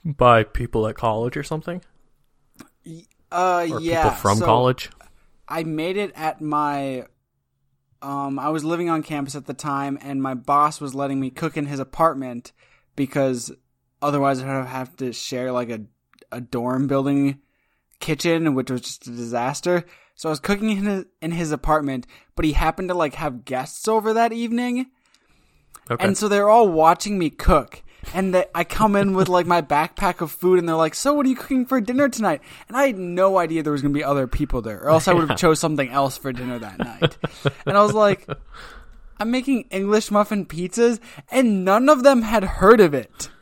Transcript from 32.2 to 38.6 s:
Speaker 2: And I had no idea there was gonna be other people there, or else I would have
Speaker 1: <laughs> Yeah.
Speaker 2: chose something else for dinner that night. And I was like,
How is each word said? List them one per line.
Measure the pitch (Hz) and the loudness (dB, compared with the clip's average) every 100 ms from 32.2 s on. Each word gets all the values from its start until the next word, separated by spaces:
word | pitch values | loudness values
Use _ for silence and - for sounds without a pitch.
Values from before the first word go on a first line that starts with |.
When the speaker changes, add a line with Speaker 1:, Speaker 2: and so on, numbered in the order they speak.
| 208 151 - - - | -2 -2 -8 -20 -8
Speaker 2:
And | 240 | 0
I | 277 | 0
had | 196 | 0
no | 180 175 190 190 | -4 2 2 4
idea | 170 165 | 0 -2
there | 151 | -2
was | 147 | 0
gonna | 139 143 | 0 0
be | |
other | 139 143 127 | 0 -2 0
people | - 147 127 | -2 -2 -4
there, | 110 101 | -4 -6
or | 135 | 2
else | 160 190 | 2 4
I | |
would | 175 | 2
have | 156 | 2
Speaker 1:
<laughs> | - | 2
Yeah. | |
Speaker 2:
chose | 175 156 | 2 2
something | 165 147 131 | 0 -2 -2
else | 135 139 - | 0 -2 -4
for | 135 | -8
dinner | 123 127 120 | -8 -8 -8
that | 107 92 | -10 -8
night. | - - 160 - - - 143 - - | -8 -2 -2 -2 -12 -4 -4 -4 0
And | 202 | 4
I | |
was | 208 | 4
like, | 214 208 185 - - - - | 4 2 2 -6 -14 -14 -20